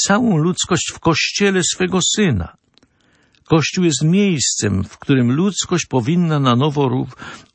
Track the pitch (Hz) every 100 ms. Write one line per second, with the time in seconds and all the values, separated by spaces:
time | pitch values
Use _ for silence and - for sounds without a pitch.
0 | - 202 247 170 160 180 - 220 - -
1 | - 151 - - 101 95 - - 90 92
2 | - - 202 107 82 - _ _ _ _
3 | _ _ _ _ _ 160 139 - 175 135
4 | 156 185 202 160 - - 104 98 95 -
5 | - 139 120 135 196 180 - 175 - 131
6 | 113 175 170 151 135 120 151 143 139 127
7 | 135 - - - -